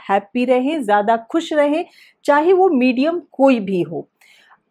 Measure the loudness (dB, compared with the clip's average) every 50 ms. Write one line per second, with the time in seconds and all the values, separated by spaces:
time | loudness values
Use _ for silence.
0 | -4 -2 -2 -2 -2 -4 -4 -4 0 0 0 0 0 -2 -4 -4 -2 0 0 0
1 | 2 0 -2 -2 -4 -4 -6 -6 -4 -2 0 0 0 0 0 -2 -4 -8 _ _
2 | -20 _ _ _ -2 0 0 2 2 2 4 4 2 2 2 2 0 0 0 0
3 | -2 -2 -4 -6 -8 _ -2 2 2 2 2 2 -2 -2 -4 -4 -4 -4 -8 -12
4 | -14 _ _ _ _ _ _ _ _ _ _ _ _ _